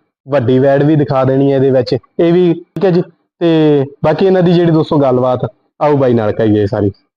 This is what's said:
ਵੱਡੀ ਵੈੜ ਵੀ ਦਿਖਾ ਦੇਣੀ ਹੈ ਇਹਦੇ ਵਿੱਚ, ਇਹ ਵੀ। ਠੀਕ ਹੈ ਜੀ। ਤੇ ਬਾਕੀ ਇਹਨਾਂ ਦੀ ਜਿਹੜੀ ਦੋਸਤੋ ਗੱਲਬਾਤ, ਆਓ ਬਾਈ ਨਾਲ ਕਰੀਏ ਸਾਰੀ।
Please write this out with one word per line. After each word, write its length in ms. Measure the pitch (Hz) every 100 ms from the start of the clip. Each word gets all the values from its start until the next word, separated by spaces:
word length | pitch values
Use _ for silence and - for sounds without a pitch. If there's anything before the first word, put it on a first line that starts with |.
| _ _ 135
ਵੱਡੀ 320 | 139 120 127
ਵੈੜ 240 | 139 139
ਵੀ 120 | 143 156
ਦਿਖਾ 280 | 147 139
ਦੇਣੀ 280 | 131 135 139
ਹੈ 40 | 135
ਇਹਦੇ 160 | 135
ਵਿੱਚ, 260 | 131 120 131 - -
ਇਹ 140 | 170
ਵੀ। 200 | 170 180
ਠੀਕ 320 | 165 - - 190
ਹੈ 60 |
ਜੀ। 100 | 175 180 _ _ _
ਤੇ 440 | 170 160 156 147 135 -
ਬਾਕੀ 220 | 151 156 190
ਇਹਨਾਂ 180 | 190
ਦੀ 100 | 175
ਜਿਹੜੀ 180 | 175 170
ਦੋਸਤੋ 260 | 160 151 160
ਗੱਲਬਾਤ, 420 | 139 127 127 123 123 - _ -
ਆਓ 160 | 151 147
ਬਾਈ 160 | 131
ਨਾਲ 180 | 120 104
ਕਰੀਏ 340 | 98 110 107 101
ਸਾਰੀ। 260 | 107 101 - _